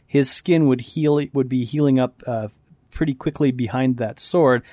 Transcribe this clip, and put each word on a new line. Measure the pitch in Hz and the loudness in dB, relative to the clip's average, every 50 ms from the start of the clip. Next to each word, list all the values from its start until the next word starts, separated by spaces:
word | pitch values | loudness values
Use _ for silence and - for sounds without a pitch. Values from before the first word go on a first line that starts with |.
| _ _ | _ _
his | - 143 135 - | 0 0 0 0
skin | - - - - 170 165 156 139 | -2 -4 0 2 2 4 4 4
would | 127 123 | 2 0
heal, | 117 - - 156 151 151 147 151 143 - - | -2 -6 -6 -2 0 0 2 0 0 -2 -2
would | 139 131 127 | -2 -2 0
be | 127 127 123 | 0 -2 -2
healing | 110 143 151 147 143 135 131 | -2 -2 0 2 4 4 2
up, | 127 123 - - - | 2 0 -4 -8 -8
uh, | - 120 110 107 104 - _ _ _ _ _ _ _ | -6 -6 -6 -6 -8 -10 _ _ _ _ _ _ _
pretty | - - - 151 135 | -8 -4 -4 -4 -4
quickly | - - 156 147 - 151 135 | -4 -6 -6 -2 0 0 0
behind | 127 127 123 101 107 127 131 131 127 120 | 0 0 -4 -4 -2 -2 0 0 0 -2
that | 117 107 - - | -4 -8 -8 -8
sword, | - - - 180 160 131 127 120 - - | -8 -2 0 2 4 4 2 2 -2 -6